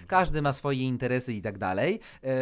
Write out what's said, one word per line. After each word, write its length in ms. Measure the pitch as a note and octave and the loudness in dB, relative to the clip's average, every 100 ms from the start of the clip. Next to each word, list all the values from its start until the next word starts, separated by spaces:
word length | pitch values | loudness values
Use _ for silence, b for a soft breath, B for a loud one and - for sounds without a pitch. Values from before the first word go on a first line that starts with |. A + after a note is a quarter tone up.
| B | B
każdy 340 | F#3 E3 D3+ | 4 4 2
ma 120 | C#3+ | 0
swoje 280 | C3+ C#3+ C3+ | 0 0 0
interesy 500 | C3 B2 B2 B2+ B2 | 0 0 0 0 -2
i 80 | G#2+ | -4
tak 160 | G#2+ G2 | -6 -4
dalej, 420 | F#2+ F#2+ D3+ A3 B B C3 C3 | -2 2 0 0 B B -2 0